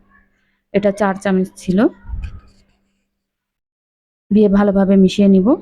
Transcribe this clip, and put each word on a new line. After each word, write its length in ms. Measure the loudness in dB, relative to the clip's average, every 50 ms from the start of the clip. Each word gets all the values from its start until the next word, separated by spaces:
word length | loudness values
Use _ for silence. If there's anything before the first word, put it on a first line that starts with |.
| _ _ _ _ _ _ _ _ _ _ _ _ _ _ -6
এটা 160 | -4 -2 -2
চার 240 | -2 -2 -4 -4 -4 -4 -4
চামচ 240 | -2 -2 -2 -2 -4 -10
ছিল। 220 | -10 -8 -4 -2 0 0 -2 -4 -8 -14 -14 -12 -12 -12 -14 -16 -20 -20 _ _ _ _ _ _ _ _ _ _ _ _ _ _ _ _ _ _ _ _ _ _ _ _ _ _ _ _ _ _ _ _ _ _ _ _ _
দিয়ে 180 | 0 2 2 2
ভালোভাবে 460 | 2 2 0 0 0 0 0 2 2
মিশিয়ে 320 | 4 2 2 2 2 2 4
নিব। 180 | 4 2 2 0 -2 -2